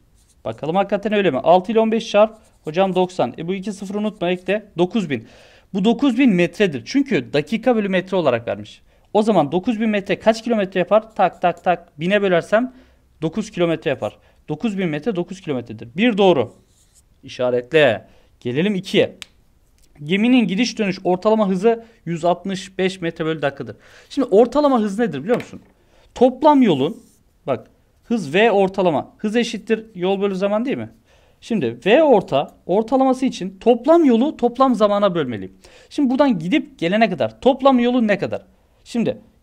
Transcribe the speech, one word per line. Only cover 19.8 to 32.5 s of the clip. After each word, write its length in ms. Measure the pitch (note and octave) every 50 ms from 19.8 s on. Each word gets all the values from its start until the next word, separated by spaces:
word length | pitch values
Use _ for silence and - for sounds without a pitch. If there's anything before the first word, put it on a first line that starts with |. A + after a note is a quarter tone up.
| _ _ _ - D3
Geminin 440 | D3 F#3 G3+ A3 B3 B3+ B3+ A3 F3
gidiş 320 | G3 F#3+ B3 - - -
dönüş 200 | G#3+ F#3+ F3+ - -
ortalama 460 | F3 F#3 F3+ - G#3+ A3 A3 G#3+ F#3+
hızı 360 | F#3+ F3+ F#3+ A#3 A3+ A#3 A3+ - _ _ _
yüz 200 | E3 E3+ D#3+ D#3+
altmış 520 | E3+ F3+ F3 - F#3+ G3 F#3 - - - -
beş 240 | F#3 F#3+ F#3+ F#3+
metre 240 | E3+ E3 E3 - E3
bölü 160 | D#3 D#3+ D#3
dakikadır. 340 | C#3+ C#3 C#3 - C3+ A2 G#2 - _ - - - - _
Şimdi 180 | - C#4+ B3+ B3
ortalama 480 | - G3+ B3+ - - C#4+ D4 C#4 C4 A#3
hız 200 | G#3 G#3 F#3+ G#3
nedir 240 | B3 G3 C#3+ C3+ C#3
biliyor 120 | G3+ B3
musun? 260 | F3 - - - - - _ _ _ _ _ _ _ _ _ _
Toplam 460 | - A#3 C4 B3+ B3+ - D4+ D4 C4+
yolun, 420 | B3+ G#3+ D#3 C3 C3 D#3+ A3+ - - _ _ _ _ _ _ _ _ D3
bak, 200 | C3 A#2 - - _ _ _ _ _ _ _
hız 300 | _ A#3 A#3 F3 C3+ C#3+
V 180 | F#3+ A3 A#3
ortalama. 600 | G3 G3+ G3 F#3 F#3+ - F#3 F3 D3+ B2 G#2+ - _ _
Hız 180 | - G#3+ G3+
eşittir 500 | A#3+ A3+ A3+ - G3+ - - A3+ A3 A3 - -
yol 260 | F3+ F3 F#3 G3 F#3+
bölü 140 | G3 G3+ G3
zaman 300 | F#3 G3 G3+ G#3 G#3+ A#3+
değil 120 | C#4+ F#3+ B2+
mi? 120 | A2 G#2+ - _ _ _ _ _ _ _ _ _
Şimdi 380 | - - A#3 G3+ C#3 A2+ A#2 A#2+ -
V 180 | F3+ A3 D#4 D#4+
orta, 520 | D4 B3 G3 - - C#3 C3+ D#3 -